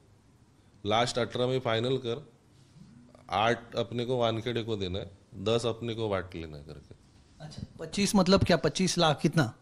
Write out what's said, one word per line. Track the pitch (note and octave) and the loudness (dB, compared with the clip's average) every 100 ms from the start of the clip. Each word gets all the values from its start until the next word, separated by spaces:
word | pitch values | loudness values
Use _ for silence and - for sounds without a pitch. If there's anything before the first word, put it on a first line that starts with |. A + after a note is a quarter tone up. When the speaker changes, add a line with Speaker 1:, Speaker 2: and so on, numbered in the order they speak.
| - - _ _ _ _ _ _ G2+ | -20 -20 _ _ _ _ _ _ 0
Speaker 1:
लास्ट | A2 B2 B2 | 2 2 0
अठारह | A2 A#2+ B2 | -2 -2 0
में | C3 | 0
फाइनल | A#2+ A2+ A#2+ C3 | 0 0 0 -2
कर, | A#2+ B2 - - _ - - - - - - - - | -4 -8 -10 -20 _ -20 -20 -20 -20 -20 -20 -20 -4
आठ | F#2 A2+ A#2+ - A2+ | 2 2 2 -2 -4
अपने | A2+ A#2+ A#2 | -4 -4 -2
को | B2+ | 0
वानखेड़े | A#2 A2 B2 A#2 | 0 0 -2 -4
को | A2+ G#2 | -4 -4
देना | F#2 F#2+ | -4 -6
है, | - - _ F#2+ | -8 -14 _ -6
दस | G2 A#2 A#2+ | 0 2 0
अपने | A2+ A#2 A2+ | -4 -6 -4
को | A2+ | -2
बांट | F#2+ F2 F2 | -2 -4 -10
लेना | D#2+ D2+ | -12 -12
है | |
करके। | D2 D2+ - - - - - - - | -16 -18 -20 -20 -20 -20 -20 -20 -18
Speaker 2:
अच्छा, | - - - | -14 -14 -12
पच्चीस | D#3+ - G3 G3+ | -8 -2 2 4
मतलब | F3+ F#3+ | 6 6
क्या, | - E3+ | 6 4
पच्चीस | D#3+ - F#3 F3 | 2 0 0 2
लाख | E3 C#3 | 2 2
कितना? | E3+ D#3+ A2+ - | 2 2 0 -2